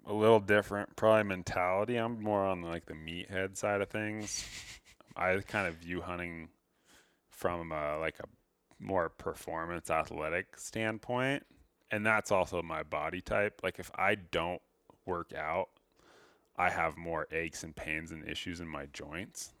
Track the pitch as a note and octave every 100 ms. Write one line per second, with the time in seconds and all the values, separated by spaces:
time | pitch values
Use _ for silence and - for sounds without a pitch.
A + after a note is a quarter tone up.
0 | - G#2+ A2 A2+ G2 G#2 G2 G2+ - -
1 | A2 A2 G2+ F#2 - F#2 F2+ F#2+ A2 A#2+
2 | A2+ A2+ G#2+ G#2 G2 F#2 E2+ E2+ - D#2
3 | D#2 F2 - F#2+ F#2+ F#2+ G#2+ G2+ G2 G#2+
4 | G#2+ G#2+ G#2 - - - - - - -
5 | - - F2+ F#2+ - G#2+ F2+ E2 E2+ F2
6 | E2+ F2 F2 E2 D#2+ _ _ _ _ -
7 | _ _ _ - F2+ F2 E2+ D#2 D2 D2+
8 | D#2+ - - _ _ _ _ - G2+ F#2+
9 | E2 - E2+ D#2+ - E2 E2 E2+ - D#2+
10 | D#2 E2 D#2 F2 G2 - - A2 A2 A2
11 | - B2 C3 C#3 - - _ _ - G#2+
12 | A2 A2 - G2 F2 F2 E2+ D#2 D#2 D#2
13 | D#2+ F2+ - G#2+ G#2 - F#2 - F2+ -
14 | F#2+ G#2+ E2+ E2+ E2+ F2+ - _ - _
15 | - F2 E2 D2+ D#2 F2+ - _ _ _
16 | - - - _ _ - F2 F2 E2 E2
17 | E2+ D#2+ D2+ D#2+ E2 - E2 - D#2 D#2
18 | D#2+ D#2+ D#2 D#2+ F2+ E2+ E2 D2 C#2+ -
19 | D2 E2 A2+ - - -